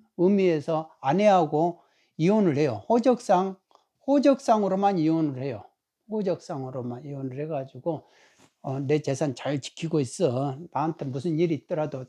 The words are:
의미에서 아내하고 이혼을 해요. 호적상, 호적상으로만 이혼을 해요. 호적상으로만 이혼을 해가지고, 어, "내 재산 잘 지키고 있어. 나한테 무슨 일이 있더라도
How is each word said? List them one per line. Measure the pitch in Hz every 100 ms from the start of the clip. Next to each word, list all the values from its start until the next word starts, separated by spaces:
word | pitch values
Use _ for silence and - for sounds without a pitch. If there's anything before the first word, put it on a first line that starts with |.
| _ -
의미에서 | 180 202 185 156 139 160 160 -
아내하고 | 131 175 208 185 156 151 170 - _ _ _ -
이혼을 | 165 214 190 139
해요. | 151 107 -
호적상, | 233 254 240 - 180 190 190 _ _ _ _ -
호적상으로만 | 285 277 269 - 220 196 190 202 190
이혼을 | 156 165 156 127
해요. | 135 110 - _ _ _ -
호적상으로만 | 214 190 170 - 156 131 127 120 120 143
이혼을 | 139 131 127
해가지고, | 156 151 131 127 170 135 - _ _ _ _ _
어, | 143 135
"내 | 135 151
재산 | 151 135 151
잘 | 127 135 143
지키고 | - - 165 160
있어. | 127 - 165 123 143 135 170
나한테 | 131 156 165 139
무슨 | 135 175 156
일이 | 175 143
있더라도 | - 165 151 131